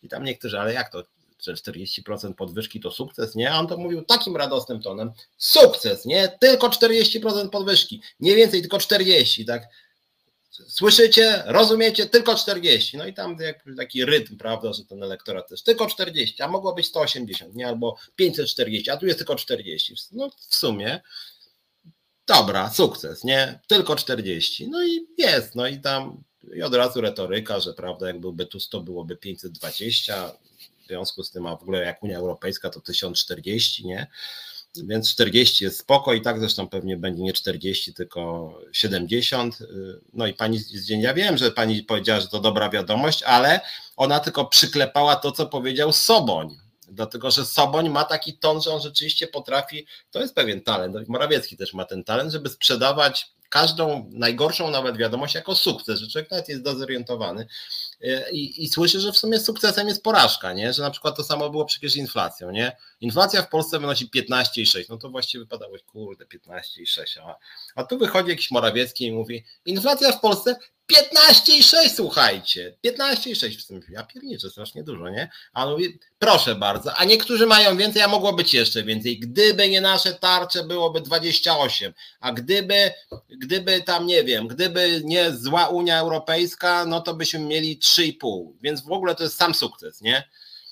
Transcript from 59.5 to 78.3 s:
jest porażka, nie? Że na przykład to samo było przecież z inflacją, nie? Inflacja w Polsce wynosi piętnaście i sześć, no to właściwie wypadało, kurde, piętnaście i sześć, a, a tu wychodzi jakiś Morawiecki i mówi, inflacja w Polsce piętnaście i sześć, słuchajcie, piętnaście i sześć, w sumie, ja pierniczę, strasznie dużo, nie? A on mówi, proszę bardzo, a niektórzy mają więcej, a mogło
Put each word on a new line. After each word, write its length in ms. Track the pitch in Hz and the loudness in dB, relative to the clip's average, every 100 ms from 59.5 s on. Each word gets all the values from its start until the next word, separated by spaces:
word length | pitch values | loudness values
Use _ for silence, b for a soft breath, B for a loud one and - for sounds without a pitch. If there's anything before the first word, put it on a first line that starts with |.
| 220 208 196 208 | 0 0 2 -2
jest 140 | 208 | -2
porażka, 500 | 220 214 120 - 95 | 2 4 4 2 -4
nie? 200 | 92 113 | -4 -2
Że 100 | 127 | -2
na 80 | 143 | -4
przykład 260 | 143 151 147 | -4 -6 -4
to 80 | |
samo 260 | 143 147 147 | -6 -4 -4
było 140 | 147 | -4
przecież 280 | 147 - 147 | -4 -4 -2
z 40 | 131 | -4
inflacją, 540 | 135 117 87 - 90 | -2 -4 -4 -6 -10
nie? 260 | 98 123 - b b | -4 -4 -4 b b
Inflacja 420 | 117 110 196 202 | -4 2 2 2
w 60 | 175 | 0
Polsce 300 | 160 156 160 | -2 -2 -4
wynosi 320 | 143 139 120 | -2 -4 -2
piętnaście 520 | 131 117 127 127 - | -4 -2 0 0 0
i 40 | 107 | 0
sześć, 220 | 95 87 | 0 -4
no 80 | 113 | -14
to 140 | 135 | -12
właściwie 340 | 127 123 127 | -8 -8 -8
wypadało, 320 | 110 117 104 98 _ | -10 -14 -14 -20 _
kurde, 400 | 107 107 98 - | -16 -16 -16 -20
piętnaście 560 | 90 _ 90 87 - | -20 _ -14 -14 -12
i 40 | 85 | -6
sześć, 320 | - 78 - | -6 -6 -12
a, 180 | 80 - B B B | -14 -20 B B B
a 100 | - | -10
tu 140 | 127 254 | -6 -2
wychodzi 320 | - 190 175 | 2 2 0
jakiś 200 | 170 - | -2 0
Morawiecki 540 | 123 113 110 123 - | 2 2 2 -2 -4
i 80 | 120 | -6
mówi, 320 | 113 110 117 - b - | -4 -6 -10 -14 b -6
inflacja 460 | 190 233 277 277 | -2 0 2 2
w 80 | - | 2
Polsce 360 | 220 196 - 247 B _ _ | 2 2 0 -4 B _ _
piętnaście 720 | 587 571 320 311 - - 339 | 4 6 6 8 8 8 8
i 60 | |
sześć, 320 | - 311 320 | 8 8 4
słuchajcie, 840 | - 185 - 120 98 - 90 87 - | 2 -2 4 4 4 -2 -4 -6 -4
piętnaście 500 | 233 247 277 254 262 | -4 -2 -2 -2 -4
i 60 | 208 | -4
sześć, 220 | 117 92 | -6 -6
w 60 | |
sumie, 160 | - 95 85 | -14 -16 -16
ja 140 | 95 | -16
pierniczę, 480 | - 254 277 233 95 | -16 -18 -14 -12 -12
strasznie 320 | - 104 - | -14 -16 -14
dużo, 280 | 151 104 87 | -14 -12 -10
nie? 200 | 101 160 B B | -10 -10 B B
A 120 | - | -6
on 80 | 135 | -4
mówi, 260 | 151 175 - b _ | -2 -4 -6 b _
proszę 360 | 214 185 - | 4 6 4
bardzo, 400 | 104 101 101 139 | 0 0 -2 -4
a 100 | - | 0
niektórzy 420 | 190 220 220 233 226 | 4 4 4 4 6
mają 300 | 214 208 185 | 8 6 4
więcej, 260 | 214 214 | 2 2
a 60 | 208 | 4
mogło 240 | 202 202 | 4 2